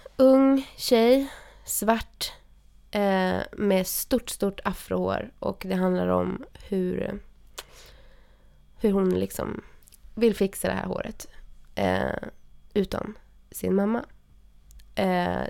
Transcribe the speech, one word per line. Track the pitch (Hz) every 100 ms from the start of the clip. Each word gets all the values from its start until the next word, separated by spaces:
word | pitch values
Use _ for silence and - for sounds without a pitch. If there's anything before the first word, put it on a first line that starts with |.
| - -
ung | 262 262 269 269 269 -
tjej, | - 233 233 269 277 - - - -
svart, | - 202 226 - - - - - - - - -
eh, | 208 202 190 185 185 -
med | - 202 190 185
stort, | - - 247 -
stort | - 202 196
afrohår, | 208 185 - 185 185 - - -
och | - 190 190
det | 185
handlar | 185 180 180
om | 180 180 190 - - -
hur, | 190 180 - - 202 - - - - - - - - - - - - - - - -
hur | 220
hon | 196 190 180
liksom | 190 - - - - - - - - -
vill | 226 202
fixa | 196 - 185
det |
här | 190 -
håret, | - - - - - - - - -
eh, | 95 92 65 - - - - - -
utan | 208 190 - - 214 - - -
sin | - 185 190
mamma. | 202 233 - - _ - - - - - - -
Eh, | 190 180 175 180 -